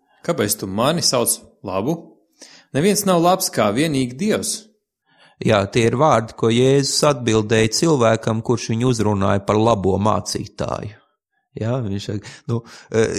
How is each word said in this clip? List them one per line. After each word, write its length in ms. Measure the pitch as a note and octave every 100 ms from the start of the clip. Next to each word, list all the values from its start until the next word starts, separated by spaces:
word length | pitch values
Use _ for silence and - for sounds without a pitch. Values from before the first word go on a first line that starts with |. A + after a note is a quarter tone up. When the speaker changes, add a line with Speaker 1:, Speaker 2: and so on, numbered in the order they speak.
| _ _
Speaker 1:
Kāpēc 360 | - E3+ A2 -
tu 80 | G2+
mani 360 | G2 C3 E3+
sauc 340 | - B2+ A2+ - - _
labu? 440 | G2+ F#2+ A2+ E3 - _ _ _ - - _
Neviens 300 | C3+ F#3+ G3+
nav 180 | F#3+ F3+
labs 280 | F3 F#3 -
kā 200 | - G#2+
vienīgi 440 | A2 E3 C#3 B2 C3
Dievs. 360 | G#3+ A#2+ - - - _ _ _ _ _ _ _
Speaker 2:
Jā, 240 | - G#2+ F#2+
tie 140 | B2+ A2+
ir 80 | A#2+
vārdi, 400 | D#3 A#2 A2+ -
ko 140 | A#2
Jēzus 480 | A#2 C3 C#3 C3+ - D3+
atbildēja 640 | C#3 A#2 A2 G#2+ A2+ A2
cilvēkam, 680 | - E3+ D3 A2+ A2+ - A2
kurš 260 | A2 A#2 -
viņu 200 | A2+ B2+
uzrunāja 480 | A2+ G#2+ G2+ G2 G2 -
par 100 | G#2+
labo 400 | A2 A2 F#2 F#2+
mācītāju. 960 | G#2+ G2 - - - - - - G#2 - _ _ _ _ _ -
Jā, 240 | A2 C3
viņš 220 | A2 G2+ -
saka, 280 | G#2 - - -
nu, 140 | A#2 - - -
eh, 240 | A2 G#2+